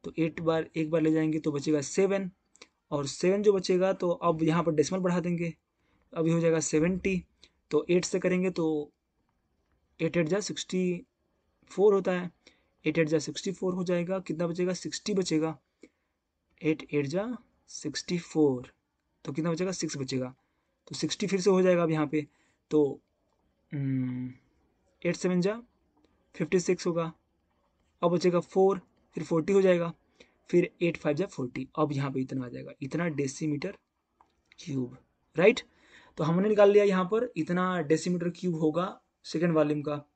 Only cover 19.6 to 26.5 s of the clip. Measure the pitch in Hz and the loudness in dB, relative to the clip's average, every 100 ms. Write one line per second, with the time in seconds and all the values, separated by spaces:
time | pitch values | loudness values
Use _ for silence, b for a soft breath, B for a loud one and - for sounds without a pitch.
19.6 | 185 180 160 147 131 131 127 131 _ _ | -2 -4 -6 -6 -4 -4 -6 -10 _ _
20.6 | _ _ - - 156 - 202 190 185 185 | _ _ -16 -4 -4 -2 0 2 4 6
21.6 | 185 180 170 156 147 156 147 _ _ _ | 6 4 2 0 0 -2 -4 _ _ _
22.6 | _ 156 143 131 _ _ _ _ _ _ | _ 2 2 0 _ _ _ _ _ _
23.6 | _ 147 135 131 127 127 127 123 _ _ | _ -6 -2 -2 -2 -4 -8 -12 _ _
24.6 | _ _ _ _ 175 170 180 180 180 226 | _ _ _ _ -6 -2 0 0 0 -4
25.6 | 240 _ _ _ _ _ _ - 156 | -12 _ _ _ _ _ _ -8 0